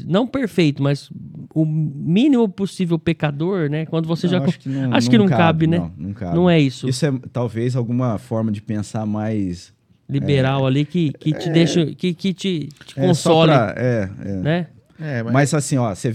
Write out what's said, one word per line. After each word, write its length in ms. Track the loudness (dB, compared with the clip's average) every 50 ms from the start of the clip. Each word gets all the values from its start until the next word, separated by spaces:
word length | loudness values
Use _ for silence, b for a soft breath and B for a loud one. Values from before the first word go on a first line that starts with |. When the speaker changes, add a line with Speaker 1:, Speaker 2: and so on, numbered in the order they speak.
| -4
Speaker 1:
não 220 | 0 0 0 0 0
perfeito, 560 | -2 -4 -4 -2 0 2 2 2 2 2 0
mas 260 | 0 0 -2 -6 -12 -16 -16 -16 -16 -16 -16 -16 -6 -2
o 80 | -2 0
mínimo 840 | 0 0 -2 -2 -2 -4 -4 -2 0 2 4 4 4 4 4 2 0
possível 500 | 0 -4 -6 -6 -4 -4 -2 -2 -2 0
pecador, 680 | 0 -2 -2 -2 -2 -4 -2 -2 -4 -2 -2 -2 -2 -2
né? 160 | -2 -4 -4
Quando 200 | -4 -2 -4 -2 -2
você 180 | -2 -2 0 0
Speaker 2:
Não, 40 |
Speaker 1:
já 120 | 0 2 0
Speaker 2:
acho 160 | 0 -2 -2
que 80 | -6 -6
não, 260 | -4 -2 -2 0 0
Speaker 1:
acho 120 | 0 2 4
Speaker 2:
não 40 |
Speaker 1:
que 60 | 4 4
não 80 | 6 4
Speaker 2:
cabe, 100 | 4 4
Speaker 1:
cabe, 300 | 4 4 4 2 2 2
né? 100 | 2 0
Speaker 2:
não, 140 | -2 -4 -8 -10
não 160 | -10 -10 -8
cabe. 220 | -8 -6 -2 0
Speaker 1:
Não 140 | 2 4 4
é 100 | 4 4
isso. 280 | 4 2 0 -4 -4 -4
Speaker 2:
Isso 160 | -2 -2 0
é 80 | -2 -2 -4 -6 -8
talvez 460 | -6 -4 -4 -4 -2 -2 -2 -2 -2 -2
alguma 400 | -2 -2 -2 0 0 -2 -2 -4
forma 340 | -4 -4 -4 -2 -2 -2
de 100 | -4 -4
pensar 440 | -6 -6 -6 -6 -6 -6 -6 -6 -4
mais, 680 | -4 -4 -4 -4 -2 -2 -2 -2 -4 -6 -8 -12 -18 _ _ _ _ _ _ _ -6
Speaker 1:
Liberal 540 | -4 -4 -2 0 0 2 2 0 0 0 0
Speaker 2:
é, 40 | 0
Speaker 1:
ali 180 | 2 0 0
que, 260 | 0 0 0 0 0 -2
que 200 | -2 -4 -4 -2
te 160 | -2 -2 0
Speaker 2:
é, 20 |
Speaker 1:
deixa, 340 | 2 2 2 4 2 0 0 0
que, 260 | -2 -4 -4 -4 -4
que 200 | -2 -4 -4 -4
te, 360 | -4 -4 -4 -4 -4 -6 -8 -12 -16 -20
te 80 | -12 -4 0
Speaker 2:
é, 140 | 2 2 2
só 160 | 2 4 4
Speaker 1:
console, 220 | 6 6 6 6
Speaker 2:
pra, 220 | 6 4 2 0 -2 -2
é, 320 | -2 0 0 0 -2 -4 -6 -8
é. 120 | -8 -6 -6
Speaker 1:
né? 320 | -2 0 0 0 0 -2 -6 -12 -20 _ _ _ -12
Speaker 3:
É, 220 | -8 -6 -4 -4 -2
mas 100 | 0 2
Speaker 2:
Mas... 200 | 2 2 4 2
assim, 240 | 0 0 0 0 0
ó, 160 | 0 0 -2
você 180 | -4 -4 -4 -4